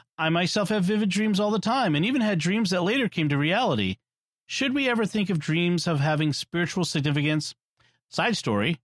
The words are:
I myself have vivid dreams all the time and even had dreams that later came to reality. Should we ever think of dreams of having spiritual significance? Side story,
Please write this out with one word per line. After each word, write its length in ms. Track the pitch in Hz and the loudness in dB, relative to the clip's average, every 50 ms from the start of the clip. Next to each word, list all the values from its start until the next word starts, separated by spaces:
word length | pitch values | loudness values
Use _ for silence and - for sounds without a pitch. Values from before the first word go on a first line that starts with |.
| - _ _ - | -20 _ _ -4
I 100 | 160 160 | -2 0
myself 400 | 165 170 185 175 - 220 202 175 | 0 0 0 0 0 -2 -2 0
have 160 | 220 214 180 | 0 0 0
vivid 240 | 180 214 214 220 202 | 0 0 0 0 0
dreams 320 | 180 202 214 214 208 180 | 0 0 0 0 0 0
all 100 | 208 208 | 0 0
the 80 | 214 220 | 0 -2
time 360 | - 220 226 269 247 190 151 | 0 0 0 0 2 2 2
and 100 | 147 165 | 2 2
even 160 | 220 262 285 | 2 0 0
had 180 | 220 214 202 170 | 0 0 0 0
dreams 300 | 147 175 196 220 233 175 | 0 0 0 0 0 0
that 120 | 185 180 180 | 0 0 0
later 260 | 190 226 277 254 196 | 0 0 0 0 -2
came 220 | - - 160 147 | 0 0 0 0
to 80 | 143 139 | 2 2
reality. 580 | 143 156 180 220 254 214 143 107 101 92 95 - _ _ _ _ _ _ _ _ _ | 2 2 2 2 2 0 0 0 0 -2 -2 -6 _ _ _ _ _ _ _ _ _
Should 300 | - - - 269 277 254 | -10 -4 -2 -2 0 0
we 120 | 285 277 | 0 0
ever 200 | 254 240 226 220 | 0 0 0 0
think 240 | 190 - 214 202 180 | -2 0 -2 -2 0
of 80 | 202 160 | -2 -2
dreams 480 | 147 - 156 165 175 175 175 165 - | -2 0 0 2 2 2 0 0 0
of 140 | 180 165 143 | 0 0 2
having 340 | 139 160 156 147 156 151 135 | 2 2 2 2 0 0 -2
spiritual 500 | - - - - 170 175 - - 190 175 | -2 -6 -6 -4 -2 -2 -2 -2 -2 -2
significance? 680 | - - 165 139 151 143 151 143 151 156 156 151 - - _ _ _ _ _ _ _ _ _ _ _ | -2 -2 -2 0 0 0 0 0 0 0 0 -2 -4 -12 _ _ _ _ _ _ _ _ _ _ _
Side 260 | - - 165 240 220 | -4 -2 0 0 0
story, 440 | - - - 110 101 104 135 170 - | -2 -2 0 0 0 2 0 -2 -4